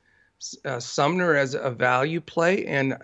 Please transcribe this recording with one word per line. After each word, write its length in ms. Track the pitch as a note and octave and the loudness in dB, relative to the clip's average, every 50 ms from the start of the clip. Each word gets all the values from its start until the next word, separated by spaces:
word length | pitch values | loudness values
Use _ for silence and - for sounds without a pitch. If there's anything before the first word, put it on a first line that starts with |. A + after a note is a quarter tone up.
| _ _ _ _ _ _ _ - | _ _ _ _ _ _ _ -18
S-, 180 | - - - - - | -18 -16 -14 -10 -8
uh, 140 | D3 C3 B2 | -8 -6 -8
Sumner 560 | C3 - - - C#3+ D3 F3 F#3 F3+ E3+ D3+ | -8 -4 0 2 2 2 2 2 2 2 2
as 180 | C#3+ C#3 C3 C3 | 2 2 0 -2
a 160 | - - C3+ | -4 -4 -4
value 500 | A#2+ A#2 C3 B2 B2+ B2+ C3+ D#3 E3 E3+ | -2 0 2 2 2 2 2 0 -2 -4
play, 440 | D#3+ - - E3+ E3 F3 F#3+ G#3+ - | -6 -4 -2 2 2 2 2 2 0
and, 320 | - - C#3 C3+ C3+ B2+ - | -2 0 0 0 0 -2 -4